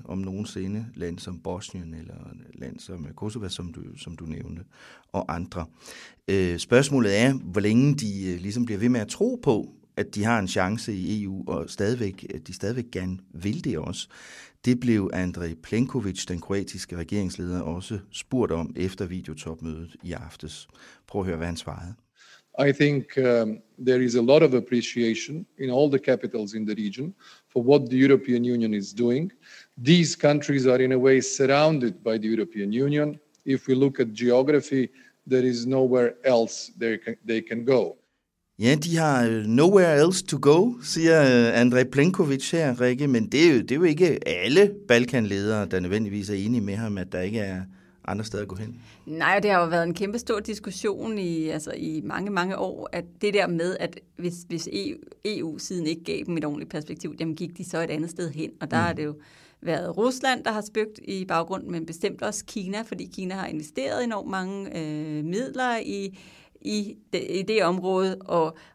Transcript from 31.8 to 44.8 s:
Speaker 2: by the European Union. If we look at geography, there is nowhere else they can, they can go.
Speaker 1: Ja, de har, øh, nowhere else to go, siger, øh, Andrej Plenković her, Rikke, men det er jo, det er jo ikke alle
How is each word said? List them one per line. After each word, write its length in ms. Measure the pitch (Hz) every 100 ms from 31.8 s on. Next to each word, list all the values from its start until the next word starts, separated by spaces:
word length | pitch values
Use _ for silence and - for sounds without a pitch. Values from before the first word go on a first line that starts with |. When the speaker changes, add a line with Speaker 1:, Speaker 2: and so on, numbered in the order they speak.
| 120 92 113
Speaker 2:
by 120 | 113
the 100 | 110 110
European 340 | 101 104 101 117
Union. 320 | 139 147 151 147 _ _ -
If 220 | 131 -
we 60 | 131
look 240 | 139 135
at 80 | 117
geography, 800 | 107 120 123 135 147 - 135 120 _ _ _ -
there 180 | 127 127
is 180 | 120 120
nowhere 440 | 135 127 127 120 - 135
else 460 | 120 113 - - -
they 160 | 113 107 113
can, 100 | 117 110
they 140 | 113 113
can 160 | 113 120
go. 260 | 127 85 - _ _ _ _ _ -
Speaker 1:
Ja, 160 | 113 151
de 220 | 170 165
har, 280 | 156 131 117
øh, 160 | 110 107
nowhere 600 | 120 170 202 170 147 165
else 200 | 185 -
to 120 | 139
go, 400 | 143 160 240 240
siger, 400 | - 160 165 160
øh, 400 | 139 123 117 113
Andrej 220 | 123 123 127 139
Plenković 560 | 165 180 151 135 - 170
her, 240 | 147 120
Rikke, 260 | 123 127 147
men 200 | 120 107
det 180 | 123 170
er 60 |
jo, 60 | 123
det 100 | 95
er 40 | 139
jo 80 |
ikke 440 | 175 151 180 123 -
alle 460 | 87 101 165 202 208